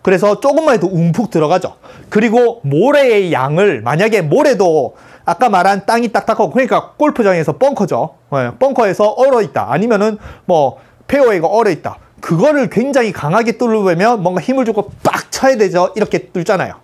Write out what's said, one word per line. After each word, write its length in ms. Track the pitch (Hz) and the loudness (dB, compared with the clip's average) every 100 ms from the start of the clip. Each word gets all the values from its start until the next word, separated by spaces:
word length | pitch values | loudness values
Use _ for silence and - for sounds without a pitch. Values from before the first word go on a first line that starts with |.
그래서 400 | - 185 202 202 | 2 2 2 2
조금만 340 | 277 294 311 226 | 0 2 2 0
해도 120 | 180 | 0
움푹 420 | 175 170 160 226 | 0 0 0 -2
들어가죠. 480 | 170 151 180 196 - - - - | 0 0 0 -2 -12 -20 -20 -4
그리고 500 | 208 233 226 240 - | 0 2 2 2 -2
모래의 680 | 143 143 240 294 262 208 185 | -2 0 2 4 4 2 0
양을, 500 | 131 135 156 202 131 | -2 0 2 0 0
만약에 400 | 113 151 220 214 | -2 0 0 0
모래도 760 | 156 202 294 208 185 156 123 - - - | 0 2 2 2 2 2 -2 -8 -20 -8
아까 240 | - 170 254 | -6 0 2
말한 380 | 190 185 196 - | 2 2 0 0
땅이 260 | 233 240 | -2 0
딱딱하고, 400 | 208 208 214 190 | -2 -2 0 0
그러니까 400 | 220 254 180 - - | 0 0 -2 -4 -2
골프장에서 560 | 202 196 202 175 156 | -2 2 0 2 -2
벙커죠. 600 | - 269 269 202 120 135 _ _ | 0 0 0 -2 -2 -4 _ _
예, 180 | 139 120 - | -4 -4 -2
벙커에서 480 | 269 269 208 180 214 | -2 2 0 2 0
얼어있다. 640 | 214 269 247 196 117 104 | 2 2 2 0 -4 -2
아니면은 460 | 143 226 208 214 208 - - | -2 0 0 0 -4 -14 -16
뭐 340 | - 165 135 - - _ - | -2 0 0 -4 -20 _ -4
페어웨이가 400 | 285 247 190 156 | 2 2 2 0
얼어있다. 520 | 180 220 151 110 - _ _ | 0 0 -2 -8 -14 _ _
그거를 460 | - 165 269 294 214 | -4 0 2 2 0
굉장히 420 | - 262 277 226 | -2 0 0 -2
강하게 460 | - 143 196 233 208 | -4 -2 0 -2 -2
뚫으면 680 | 240 220 190 165 214 240 | -2 0 0 0 0 0
뭔가 160 | 175 185 | -2 -4
힘을 240 | - 269 | -4 -2
주고 280 | 233 220 196 - | -2 -4 -6 -8
빡 260 | - - - | -8 -8 -10
쳐야 280 | - 262 262 | -2 0 2
되죠. 340 | 190 175 185 226 | 0 0 -2 -2
이렇게 340 | 208 190 - | -4 -4 -6
뚫잖아요. 460 | 185 165 190 123 - | -8 -2 -2 -4 -10